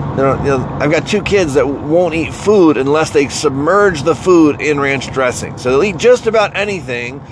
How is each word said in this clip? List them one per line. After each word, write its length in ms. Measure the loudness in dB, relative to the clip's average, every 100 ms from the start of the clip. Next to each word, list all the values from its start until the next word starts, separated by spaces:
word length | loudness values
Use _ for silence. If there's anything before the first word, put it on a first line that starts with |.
| -4
you 60 | 0
know, 220 | 0 0
you 60 | -2
know, 280 | -2 -4 -4
I've 120 | 0
got 160 | -2 0
two 160 | -4
kids 320 | 0 0 2 0
that 120 | 0
won't 460 | -2 -2 0 0
eat 180 | -2 -6
food 460 | -4 2 4 4 4
unless 320 | 2 0 2
they 200 | 0 0
submerge 760 | -2 -2 -2 0 2 2 0
the 100 | -2
food 480 | -2 4 6 6 2
in 180 | -2 0
ranch 320 | 0 -2 -4
dressing. 460 | -2 -2 -2 -10 -6
So 140 | 0
they'll 120 | 0
eat 140 | 0 2
just 300 | 4 4 2
about 280 | 0 0 -2
anything, 640 | -4 -6 -6 -6 -8 -10 -16